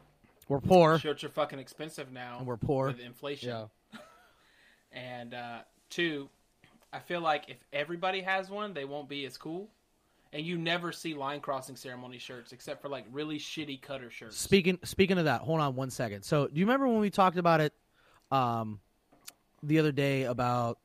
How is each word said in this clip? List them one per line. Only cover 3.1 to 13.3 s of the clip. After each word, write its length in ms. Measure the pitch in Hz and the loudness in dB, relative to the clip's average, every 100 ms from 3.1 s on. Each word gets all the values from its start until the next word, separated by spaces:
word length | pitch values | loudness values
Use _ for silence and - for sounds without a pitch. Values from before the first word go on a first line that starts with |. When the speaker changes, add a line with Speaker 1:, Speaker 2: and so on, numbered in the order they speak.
| - 143 139 123 | -12 -10 -8 -8
Speaker 1:
Yeah. 160 | 113 107 _ _ | -8 -10 _ _
Speaker 2:
<laughs> 60 | - - - _ _ _ _ _ _ _ | -20 -20 -20 _ _ _ _ _ _ _
And, 420 | 127 127 123 120 | -16 -12 -12 -12
uh, 260 | 120 120 117 - _ _ | -12 -12 -14 -16 _ _
two, 400 | - 170 143 139 _ _ _ _ _ _ | -2 0 -2 -8 _ _ _ _ _ _
I 60 | 135 | -12
feel 200 | - 175 | -6 -2
like 300 | 160 147 - | 0 0 -2
if 80 | 135 _ | -18 _
everybody 480 | 143 147 175 185 190 | -4 -4 -2 -2 -2
has 280 | 185 190 185 | 0 -2 -2
one, 240 | 202 208 | -6 -6
they 120 | 156 139 | -6 -8
won't 240 | 147 139 | -8 -8
be 160 | 143 131 | -8 -8
as 100 | - | -10
cool. 320 | 156 170 214 _ _ _ _ _ _ | -10 -10 -12 _ _ _ _ _ _
And 140 | 151 165 | -8 -4
you 120 | 175 | -2
never 360 | 165 175 170 | 0 0 -2
see 200 | - 165 | -6 -6
Line 280 | 147 135 143 | -4 -4 -4
Crossing 340 | - 135 131 127 | -4 -4 -6 -12
Ceremony 420 | 131 123 123 123 | -12 -12 -12 -14
shirts 360 | - 123 - | -14 -14 -16
except 280 | 123 156 139 | -14 -10 -10
for, 60 | 143 | -8
like, 160 | 131 107 | -8 -6
really 260 | 139 151 | -6 -4